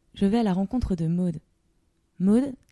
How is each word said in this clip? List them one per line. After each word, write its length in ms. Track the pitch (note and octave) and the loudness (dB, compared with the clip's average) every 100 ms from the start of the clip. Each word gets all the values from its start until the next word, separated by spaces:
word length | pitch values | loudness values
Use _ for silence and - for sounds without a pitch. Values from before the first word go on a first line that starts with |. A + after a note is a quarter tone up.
| _ | _
je 120 | - G3 | -2 0
vais 140 | A#3 | 2
à 40 | |
la 80 | G#3+ | 0
rencontre 440 | F3+ G3 B3+ - F3 | 0 -2 -4 -4 -2
de 120 | E3 | -2
Maude. 300 | F3 F3+ D#3 _ _ _ _ _ _ _ - | -2 -2 -4 _ _ _ _ _ _ _ -2
Maude 340 | F#3 A3+ C#4 B3+ _ | 2 2 2 -6 _